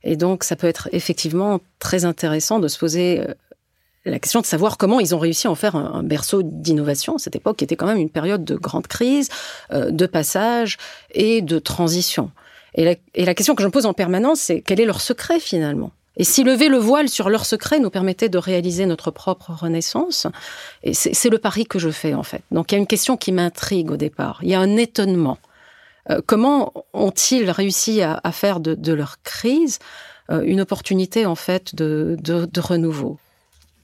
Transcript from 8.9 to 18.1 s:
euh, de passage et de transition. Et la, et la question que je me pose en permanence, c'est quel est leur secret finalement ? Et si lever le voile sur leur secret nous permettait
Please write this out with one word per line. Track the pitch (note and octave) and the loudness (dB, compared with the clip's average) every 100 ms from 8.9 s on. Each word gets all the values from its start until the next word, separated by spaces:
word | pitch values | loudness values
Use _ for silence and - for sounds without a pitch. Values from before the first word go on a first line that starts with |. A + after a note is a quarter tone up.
| - A#3+ C#4+ C4+ - - - - | -2 2 2 0 -6 -14 -16 -6
euh, | C#3 - | -2 -2
de | D#3 F3+ | 0 0
passage | E3 D3+ F#3+ A3 A#3 A3 - - - _ | 0 0 0 0 0 -2 -6 -12 -20 _
et | - G#3+ A3+ | 0 2 2
de | D#3+ D#3+ | 2 -2
transition. | - - E3 F3 F3+ - A#2+ - - - - | -2 0 0 0 0 -2 -4 -10 -20 -20 -6
Et | - | 2
la, | E3 E3+ _ | 2 2 _
et | - | 0
la | F3+ | 0
question | F3 G#3+ | 2 2
que | B3+ | 2
je | G3 | 2
me | |
pose | C#4 A3 | 2 2
en | |
permanence, | F3+ F3+ F#3 B3 D#4+ | 0 0 2 2 0
c'est | - E3 | 0 -2
quel | - F#3+ | 0 2
est | A3+ | 2
leur | F#3 | 0
secret | - A#3+ - E4+ | -4 -4 0 -2
finalement ? | - F3 D3+ C#3+ - _ _ - | 0 -2 0 -2 -6 _ _ -2
Et | |
si | F#3 - | 2 4
lever | C4 B3+ D4+ | 6 6 6
le | C4 | 6
voile | A3 C#4+ C#4+ | 6 4 4
sur | - G3 | 0 0
leur | G#3+ | 0
secret | - G#3+ - D4+ | 0 -4 0 2
nous | G#3+ | 2
permettait | F#3+ F#3+ | 0 -2